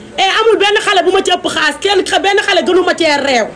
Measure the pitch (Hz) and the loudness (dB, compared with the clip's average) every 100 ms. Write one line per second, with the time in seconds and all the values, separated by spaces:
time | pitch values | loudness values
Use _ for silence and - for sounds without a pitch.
0 | - - 381 392 453 370 403 415 - 392 | -12 -2 0 2 2 2 2 0 0 0
1 | 349 381 359 359 320 320 302 294 392 392 | 2 0 0 -2 -2 -4 -4 -2 -2 0
2 | - 370 349 403 403 370 277 359 359 330 | 0 -2 0 0 0 0 2 2 2 0
3 | 320 285 269 247 208 | 0 0 0 0 -2